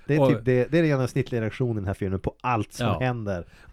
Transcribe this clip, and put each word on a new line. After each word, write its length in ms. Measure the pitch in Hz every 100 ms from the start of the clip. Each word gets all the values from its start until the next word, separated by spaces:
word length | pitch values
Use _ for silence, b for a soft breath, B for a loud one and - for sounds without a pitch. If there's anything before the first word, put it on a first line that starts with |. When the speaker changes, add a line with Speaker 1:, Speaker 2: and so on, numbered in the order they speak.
| -
Speaker 1:
Det 80 | 147
är 60 |
Speaker 2:
och 80 | 135
Speaker 1:
typ 160 | 113 113
det, 260 | 127 120
det 60 | 156
är 40 |
den 60 | 160
genomsnittliga 520 | 139 123 147 123 120
reaktionen 360 | 110 - 127 110
i 20 |
den 80 | 98
här 60 |
filmen 260 | 95 101 95
på 160 | - -
allt 320 | 123 117 101
som 140 | - 120
Speaker 2:
Ja. 120 | 87
Speaker 1:
händer. 460 | 127 120 104 90 85 B B